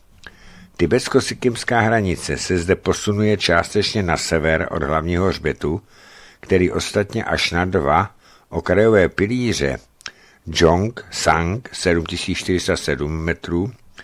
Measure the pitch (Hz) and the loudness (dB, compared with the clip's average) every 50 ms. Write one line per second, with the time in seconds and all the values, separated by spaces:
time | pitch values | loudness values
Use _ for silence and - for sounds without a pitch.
0 | _ _ _ - - - - - - - - - - - _ - 87 76 117 120 | _ _ _ -20 -20 -20 -20 -20 -20 -20 -20 -20 -20 -10 _ -2 0 2 2 2
1 | - - - 131 - - - - - 123 117 - - - 123 117 107 113 117 110 | 2 2 2 2 2 0 -2 -2 -2 -2 -2 -2 -4 -2 0 2 2 2 2 2
2 | 101 92 82 - - - 71 - - - 92 87 85 95 90 - - 92 - - | 0 0 -2 -4 -4 -6 -6 -4 -2 -2 -2 0 2 0 0 0 0 -2 -2 0
3 | - 107 101 104 107 107 104 98 - - 87 85 87 - - 104 98 - - 110 | -2 -2 0 2 2 2 2 2 2 2 2 2 2 0 0 -2 -2 0 -2 -2
4 | 92 85 78 - - - - 82 73 80 80 80 85 - - 82 69 71 76 80 | 0 0 0 -2 0 0 0 2 2 2 0 0 -2 -4 -4 -4 -2 -2 0 0
5 | 78 87 87 85 95 92 - - - 76 - - - 73 82 - - _ - - | 0 0 0 0 0 0 0 -2 -4 -4 -4 -2 -4 -4 -4 -4 -6 _ -20 -20
6 | - - - - - - - _ - - 95 90 90 87 - 87 - - - 107 | -20 -20 -20 -20 -20 -20 -20 _ -2 2 2 4 4 2 0 -2 -4 -2 -2 -2
7 | 101 - - 113 - - 82 78 - - 87 87 90 92 98 90 71 71 76 87 | -2 -2 -4 -6 -4 -2 -2 -2 -2 -2 -2 -2 0 0 0 0 2 2 2 2
8 | 98 - - _ _ _ - _ _ - - 85 - - 90 98 110 113 110 98 | 2 0 -6 _ _ _ -20 _ _ -10 -8 -4 -2 2 2 4 6 6 6 6
9 | 87 78 - - 98 104 123 127 123 113 87 73 71 67 64 62 - _ _ _ | 4 4 2 0 -2 -2 -2 -2 -2 -2 -2 -2 -2 -2 -4 -6 -10 _ _ _
10 | - - - _ - _ _ _ - 82 76 76 82 80 85 90 101 113 123 - | -20 -20 -20 _ -20 _ _ _ -12 -6 0 4 6 6 6 4 2 -2 -6 -10
11 | - - - - - 87 80 82 82 87 98 127 - - - - - 90 85 85 | -14 -12 -8 -2 0 2 2 2 2 -2 -2 -4 -8 -12 -8 -2 0 0 2 0
12 | 80 - 92 - - - 87 - - - 92 87 - - 87 - - 78 71 65 | 0 -4 -6 -6 -4 -4 -6 -4 -2 -2 -2 0 0 0 -2 -2 -2 -2 -2 -2
13 | 73 76 80 80 80 85 82 - - 82 85 87 95 123 - - - - - - | -2 -4 -4 -2 -2 -4 -4 -4 -4 -4 -2 -2 -2 -4 -6 -12 -20 -20 -20 -20